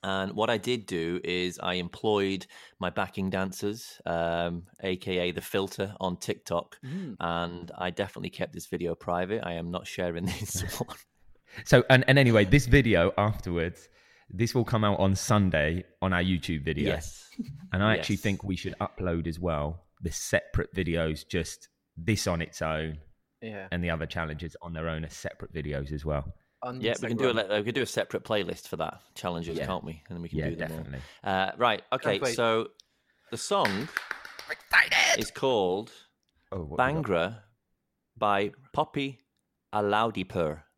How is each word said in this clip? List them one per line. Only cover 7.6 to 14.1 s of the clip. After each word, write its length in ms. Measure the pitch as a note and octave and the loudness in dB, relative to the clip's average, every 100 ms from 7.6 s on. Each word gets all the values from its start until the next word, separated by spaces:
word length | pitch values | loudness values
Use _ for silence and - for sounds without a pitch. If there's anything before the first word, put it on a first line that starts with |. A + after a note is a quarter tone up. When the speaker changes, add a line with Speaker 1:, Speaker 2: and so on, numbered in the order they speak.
| F2 - | -12 -6
Speaker 1:
I 120 | F2+ | -6
definitely 400 | F2 G2 - F#2+ | -2 -4 -4 -10
kept 200 | - F2 | -6 -8
this 120 | E2+ - | -8 -8
video 300 | - F2 E2 | -4 -4 -4
private. 500 | - F2 F2+ A2 - | -2 -2 0 -2 -4
I 80 | |
am 160 | E2+ E2+ | -6 -4
not 160 | F2 - | -6 -8
sharing 380 | - F2+ E2+ F2+ | -4 -4 -2 -4
<laughs> 140 | E2+ | -6
this 220 | G#2 F#2+ F#2 - | -6 -6 -6 -6
one. 180 | - - - _ - - _ - - | -8 -10 -20 _ -20 -20 _ -18 6
Speaker 3:
So, 180 | C3 - | 6 8
and, 140 | C3 C3 | 6 8
and 100 | C3+ | 8
anyway, 280 | B2+ A2+ G2+ | 8 8 8
this 200 | G2+ A#2+ | 6 8
video 480 | C3+ A#2 F#2+ F2 - | 6 8 6 4 4
afterwards, 680 | G#2 G#2+ - E2+ E2+ - - _ _ | 2 0 -2 -2 -2 -6 -20 _ _